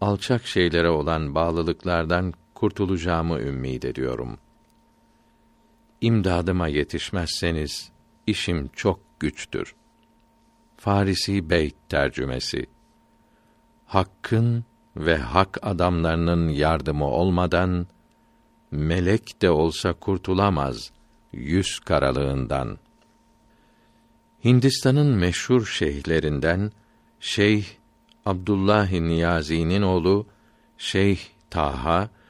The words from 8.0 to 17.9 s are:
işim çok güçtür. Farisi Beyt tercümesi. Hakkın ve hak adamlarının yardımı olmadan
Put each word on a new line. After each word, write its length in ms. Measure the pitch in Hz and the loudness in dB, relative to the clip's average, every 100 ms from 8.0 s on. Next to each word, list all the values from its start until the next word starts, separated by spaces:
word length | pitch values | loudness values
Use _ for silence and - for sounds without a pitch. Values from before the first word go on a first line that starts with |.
| _ _ - | _ _ -4
işim 400 | 104 - 85 67 | -4 -2 -4 -4
çok 320 | - 101 92 _ - | -2 -2 -2 _ -6
güçtür. 560 | 73 - - - - - _ _ _ _ _ _ _ _ _ _ | -6 -6 -10 -8 -8 -14 _ _ _ _ _ _ _ _ _ _
Farisi 720 | 107 98 98 92 - 98 80 | 0 2 2 0 -2 -2 0
Beyt 260 | 85 76 - - | 0 0 -4 -4
tercümesi. 760 | 73 69 65 65 64 - - - _ _ _ _ _ _ _ _ _ _ _ - | 0 0 -2 -6 -6 -6 -8 -8 _ _ _ _ _ _ _ _ _ _ _ -2
Hakkın 800 | 95 95 _ - 113 117 117 117 _ _ - | 0 0 _ -2 0 2 0 -6 _ _ -4
ve 200 | 80 78 | 0 0
hak 420 | 60 87 95 - | 0 0 0 -2
adamlarının 880 | - 85 87 87 82 82 85 87 82 | -4 0 0 2 0 2 2 2 0
yardımı 560 | 71 76 80 69 73 71 | 2 0 0 -2 -2 0
olmadan 840 | 64 92 90 90 87 92 90 87 | 2 2 2 2 2 0 -2 -6